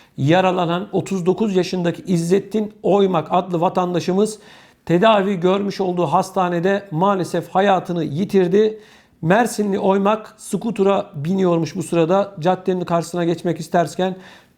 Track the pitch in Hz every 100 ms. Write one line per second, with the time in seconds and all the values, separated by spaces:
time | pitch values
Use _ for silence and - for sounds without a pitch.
0 | _ - 139 180 185 180 170 175 208 185
1 | - 190 175 175 214 185 175 185 175 160
2 | - 170 170 196 - 220 208 - - 202
3 | 190 170 156 175 185 170 180 185 180 175
4 | 180 190 214 - - - - _ - 175
5 | 220 208 190 185 180 202 202 190 185 180
6 | 151 180 190 190 180 170 185 196 202 156
7 | 196 190 160 175 - 185 202 180 - 175
8 | 147 143 202 196 175 196 214 214 - -
9 | _ - 160 208 226 214 208 190 190 196
10 | 202 214 - - - 190 233 196 196 196
11 | - 143 156 190 180 170 160 185 - 170
12 | 160 190 196 - 165 180 185 180 175 170
13 | 160 175 170 170 175 160 160 175 156 -
14 | 185 185 - - _